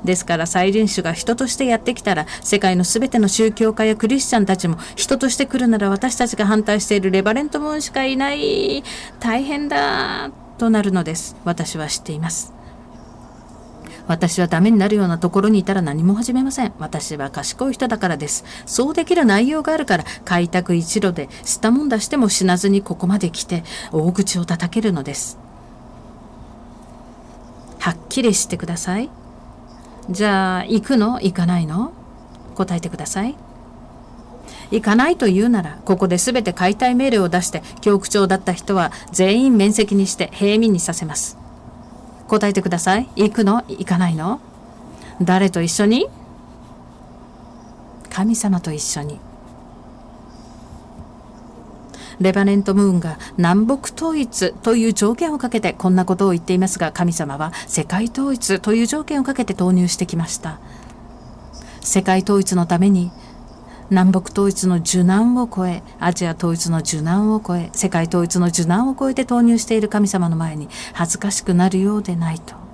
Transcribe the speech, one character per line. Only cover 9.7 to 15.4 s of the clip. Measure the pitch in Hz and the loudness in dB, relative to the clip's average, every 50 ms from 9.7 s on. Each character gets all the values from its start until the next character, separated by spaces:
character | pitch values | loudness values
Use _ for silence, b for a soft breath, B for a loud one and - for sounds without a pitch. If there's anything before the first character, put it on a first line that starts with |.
| 285 277 - 277 269 269 262 - 277 277 277 277 277 - - - - - | -2 -2 0 0 -2 -2 -4 -4 -6 -8 -8 -10 -12 -16 -20 -20 -6 -2
と | 233 226 | 2 2
な | 220 214 | 2 4
る | 202 196 | 2 2
の | 190 185 165 | 0 0 0
で | 156 165 | -2 -6
す。 | 165 - - - - - | -6 -8 -10 -14 -8 -4
私 | 175 170 165 165 - - 160 | -4 -4 -2 -4 -6 -6 -8
は | 156 151 | -6 -6
知 | - - | -8 -8
っ | - | -8
て | - | -8
い | 160 151 | -8 -6
ま | 160 170 | -6 -6
す。 | 165 - - - - - B B B B - - - - - - - - - - - - - - - - - - - - B B B B B - | -6 -6 -8 -10 -14 -20 B B B B -20 -20 -20 -20 -20 -20 -20 -20 -20 -20 -20 -20 -20 -20 -20 -20 -20 -20 -20 -20 B B B B B -4
私 | 170 165 - 175 - - | -2 0 0 -2 0 0
は | 180 | 0
ダ | 170 - 160 | 0 2 4
メ | 180 214 | 6 6
に | 226 208 | 6 6
な | 190 208 | 4 4
る | 214 | 2
よ | 208 196 | 2 2
う | 180 | 2
な | 170 165 | 0 0
と | 170 175 | -2 0
こ | - 196 | 2 2